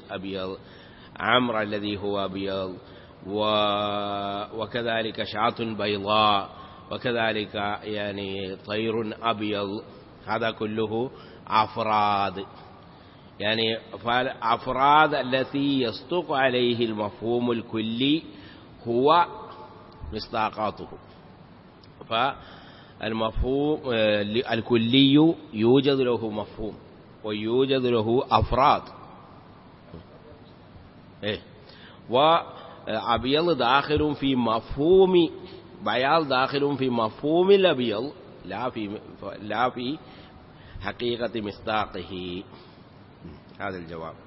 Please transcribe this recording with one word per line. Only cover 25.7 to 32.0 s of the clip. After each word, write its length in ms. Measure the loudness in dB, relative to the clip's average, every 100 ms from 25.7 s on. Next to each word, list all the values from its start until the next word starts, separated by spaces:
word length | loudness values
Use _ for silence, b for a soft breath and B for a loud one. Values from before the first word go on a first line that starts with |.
| 4 4 2
له 300 | 0 -2 -4
مفهوم 440 | -6 -8 -10 -12 -12 -18 -20 -20 -12
ويوجد 640 | -8 -4 0 2 2 2 2
له 400 | 2 2 2 4
أفراد. 520 | 4 4 4 4 4 0 -16 -20 -20 -20 -20 -20 -20 -20 -20 -20 -20 -20 -20 -20 -20 -20 -20 -20 -20 -20 -20 -20 -10
إيه؟ 160 | -6 -6 -8 -20 B B B B